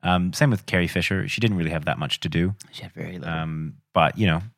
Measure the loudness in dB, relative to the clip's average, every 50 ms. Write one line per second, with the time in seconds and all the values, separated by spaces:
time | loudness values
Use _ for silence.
0 | 2 2 2 2 2 0 2 2 4 4 4 0 -2 0 2 2 2 2 0 -2
1 | 0 0 0 -2 -2 -4 -2 0 0 2 2 2 0 0 -2 -2 -2 -2 -2 -2
2 | -2 -4 -4 -4 -4 -2 0 2 2 0 0 -4 -12 -18 -16 -16 -16 -16 _ -12
3 | -12 -10 -10 -10 -6 -4 -4 -4 -4 -4 -4 -6 -6 -8 -10 -14 _ _ _ 4
4 | 4 4 4 2 2 2 2 2 -2 -6 -16